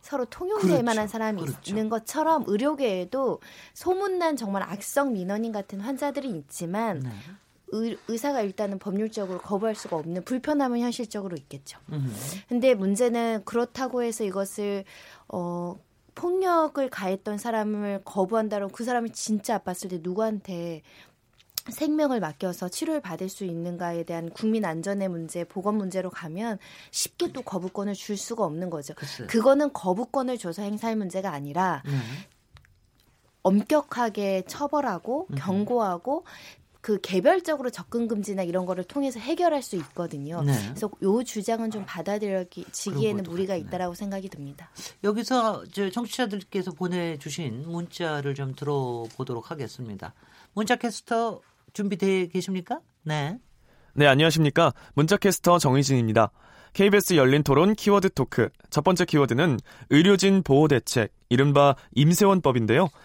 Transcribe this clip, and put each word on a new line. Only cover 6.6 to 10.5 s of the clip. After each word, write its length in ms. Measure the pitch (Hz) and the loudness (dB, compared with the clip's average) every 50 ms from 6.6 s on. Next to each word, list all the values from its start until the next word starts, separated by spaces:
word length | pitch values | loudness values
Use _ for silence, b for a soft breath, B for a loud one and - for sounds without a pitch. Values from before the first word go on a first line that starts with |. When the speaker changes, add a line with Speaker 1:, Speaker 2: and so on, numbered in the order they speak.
| 180 165 185 214 233 226 185 147 | -6 -4 -2 -2 -2 -2 -2 -4
Speaker 2:
네. 80 | 131 123 110 98 113 160 190 _ _ _ _ _ _ - - | -6 -8 -8 -10 -16 -18 -20 _ _ _ _ _ _ -8 -4
Speaker 1:
의-, 240 | 214 226 226 220 - _ | -4 -2 -4 -4 -8 _
의사가 320 | - 226 226 - 285 285 254 | -6 -6 -2 -2 -2 0 0
일단은 400 | 214 202 185 - 214 196 202 190 | -2 -2 -2 -4 -4 -4 -4 -6
법률적으로 600 | - 202 185 196 214 220 220 220 202 185 185 175 | -6 -4 -2 -2 -2 -2 -4 -6 -6 -6 -6 -10
거부할 360 | - - 208 196 214 226 214 | -6 -4 -2 -2 0 -2 -4
수가 220 | - - 208 180 | -4 -6 -6 -6
없는 260 | 160 151 160 175 185 175 | -6 -4 -6 -8 -8 -6
불편함은 560 | - 262 254 254 294 | -4 -6 -4 -2 0